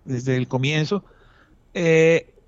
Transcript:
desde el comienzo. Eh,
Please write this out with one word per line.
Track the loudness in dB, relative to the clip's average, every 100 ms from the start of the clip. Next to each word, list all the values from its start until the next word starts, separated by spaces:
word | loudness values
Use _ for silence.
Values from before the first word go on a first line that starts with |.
desde | -10 -6 -2 -2
el | -2
comienzo. | -4 -2 -2 -2 -4 -8 _ _ _ _ _ _
Eh, | -4 2 4 4 2 -2 _